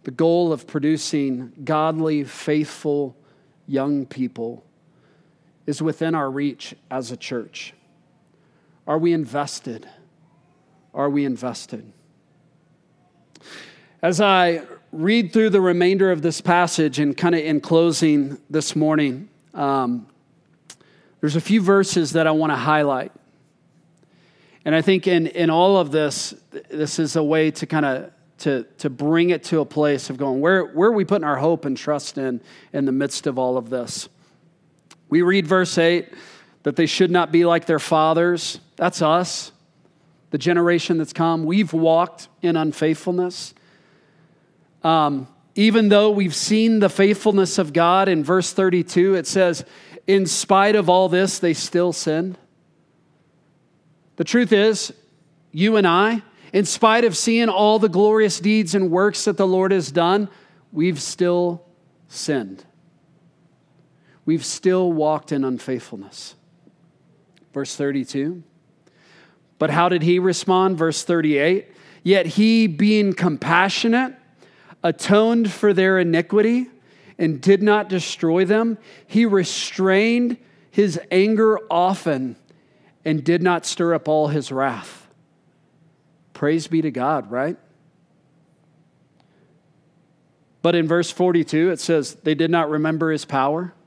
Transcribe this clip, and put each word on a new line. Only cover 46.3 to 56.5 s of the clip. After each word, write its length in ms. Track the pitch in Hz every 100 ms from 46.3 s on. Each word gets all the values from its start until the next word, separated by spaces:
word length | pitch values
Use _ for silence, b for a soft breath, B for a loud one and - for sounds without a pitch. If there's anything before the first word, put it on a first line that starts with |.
seen 440 | 143 - 214 226 220
the 100 | 196
faithfulness 680 | - 196 208 214 196 185 -
of 140 | 156
God 360 | 156 170 190 196
in 140 | 170
verse 300 | 143 185 170
thirty-two, 640 | - 190 180 165 185 185 190
it 100 | -
says, 380 | 190 180 156 - B B B -
"In 180 | 196 175
spite 500 | - - 196 202 208
of 120 | 175
all 200 | 180 185
this, 320 | 180 190 -
they 120 | 175
still 400 | 156 - 175 175
sinned." 460 | 160 - 156 185 180 _ _ _ _ _ _ _ _ _ _ _ _ _ _ _ _ _
The 80 | -
truth 300 | 165 240 233
is, 400 | 208 214 208 - - _ _ _ _ _
you 260 | 156 202 220
and 80 |
I, 380 | 185 175 214 226 - B B